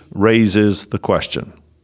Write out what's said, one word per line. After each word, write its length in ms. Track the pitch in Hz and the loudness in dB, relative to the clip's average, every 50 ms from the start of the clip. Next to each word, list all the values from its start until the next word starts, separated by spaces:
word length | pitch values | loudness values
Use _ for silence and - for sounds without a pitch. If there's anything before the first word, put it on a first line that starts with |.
| - _ | -12 _
raises 800 | - 101 101 113 113 117 113 101 92 107 107 104 98 - - - | -6 0 2 2 4 4 2 2 2 2 2 2 0 -2 -6 -8
the 100 | - 101 | -10 -8
question. 560 | - - 98 82 - - - - - - - - _ _ _ _ | -4 -2 -2 -2 -2 -4 -8 -10 -10 -12 -18 -20 _ _ _ _